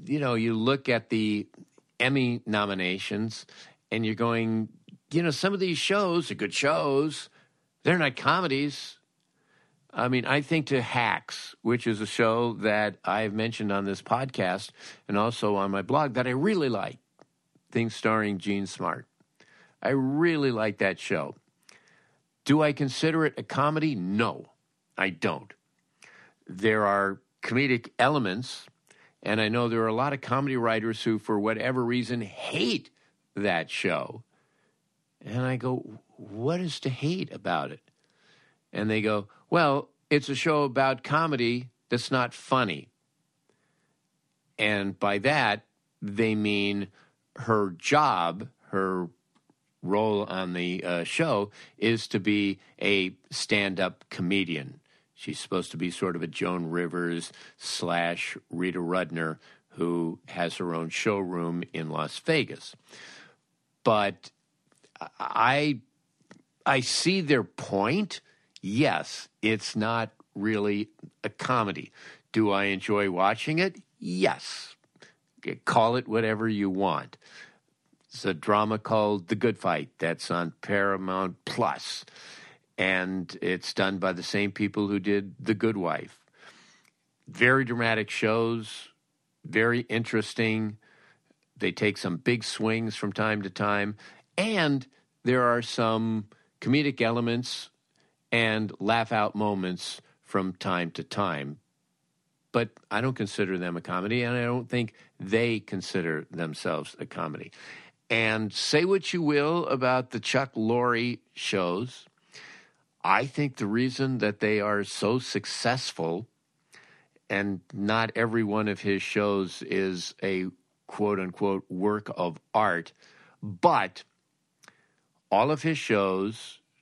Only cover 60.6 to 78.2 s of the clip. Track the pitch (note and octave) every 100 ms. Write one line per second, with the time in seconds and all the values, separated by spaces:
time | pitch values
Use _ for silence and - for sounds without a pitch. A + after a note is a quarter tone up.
60.6 | F2 E2 E2 - A2+ G2+ F2+ F2 E2+ E2+
61.6 | - E2 D#2 D#2 D2+ - - D#3 A2 D#2
62.6 | - - _ - - - - _ _ _
63.6 | _ _ A#2+ G#2+ G2+ G2 - - _ _
64.6 | _ _ _ - E2 - - A2+ A#2+ C#3+
65.6 | D3+ A#2 - _ _ _ _ - _ _
66.6 | C#3 C3+ B2 - E3+ F#3+ D3 C3 - -
67.6 | - G2 G#2+ F#3+ G#3 - - _ _ -
68.6 | F#2+ A2+ C#3 D#2+ - - - _ G#2+ A2
69.6 | - A2 A2 A#2 A2 - _ G2+ G#2 G#2+
70.6 | G#2 G2+ G#2+ _ - _ G#2 - - B2
71.6 | G2+ D#2+ - - - - _ A2+ G#2 G2
72.6 | G2 F#2+ - G2+ G2 F2+ G2 A2+ D3+ D#3+
73.6 | F#3+ - - _ - F2+ F3+ - - -
74.6 | - - _ _ - _ _ _ - A#2
75.6 | - - A2 B2 - A#2+ A2 G#2+ A2+ G#2
76.6 | G2 F#2+ F#2+ D2 - - - - - _
77.6 | _ _ _ _ _ -